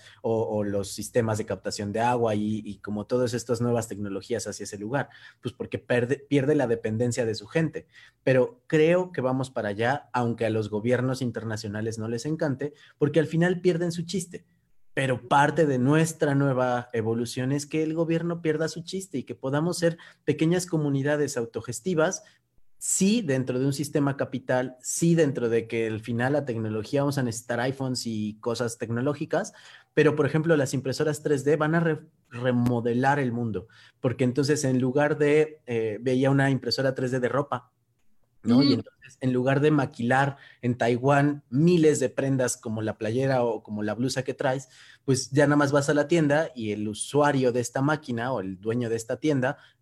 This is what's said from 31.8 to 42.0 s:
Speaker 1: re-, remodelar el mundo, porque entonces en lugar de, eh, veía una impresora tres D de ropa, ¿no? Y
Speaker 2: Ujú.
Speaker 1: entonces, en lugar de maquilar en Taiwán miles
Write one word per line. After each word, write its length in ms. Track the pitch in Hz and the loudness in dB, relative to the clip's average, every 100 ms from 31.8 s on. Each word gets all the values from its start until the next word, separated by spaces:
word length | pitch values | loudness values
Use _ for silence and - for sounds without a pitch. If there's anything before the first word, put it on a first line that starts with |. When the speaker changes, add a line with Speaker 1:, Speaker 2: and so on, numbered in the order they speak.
Speaker 1:
re-, 200 | 170 156 - _ _ | 0 -2 -6 _ _
remodelar 880 | 120 127 123 120 120 120 120 135 143 | -4 0 2 2 2 0 2 2 2
el 140 | 127 | 0
mundo, 360 | 117 117 92 101 - - _ | -2 -4 -6 -8 -18 -20 _
porque 240 | 127 113 | -4 0
entonces 400 | 127 123 139 147 | 0 2 0 0
en 160 | 139 127 | 0 0
lugar 380 | 127 135 147 143 | 2 2 2 2
de, 440 | 147 151 151 - - | 4 4 2 -2 -6
eh, 320 | 117 113 104 | -4 -2 -4
veía 300 | 127 127 135 | 0 2 4
una 200 | 139 139 | 4 4
impresora 440 | 131 120 113 135 | 0 -2 -2 0
tres 180 | 131 131 | -2 -2
D 80 | 131 | 0
de 80 | 120 | 0
ropa, 440 | 123 143 127 - _ _ _ _ _ _ _ | 0 -2 -6 -8 _ _ _ _ _ _ _
¿no? 200 | 110 123 | 2 4
Y 100 | 139 | 4
Speaker 2:
Ujú. 20 | |
Speaker 1:
entonces, 420 | 113 - _ - - | 2 -2 _ -20 -6
en 120 | 131 | -2
lugar 280 | 127 127 139 | 0 2 2
de 100 | 151 | 4
maquilar 640 | 151 127 - 117 131 139 - - - | 2 0 -2 2 2 2 -2 -14 -4
en 160 | 120 120 | -2 0
Taiwán 680 | 113 123 131 143 147 147 - | 2 2 4 4 4 0 -2
miles 500 | 127 170 175 156 131 | 2 4 6 4 4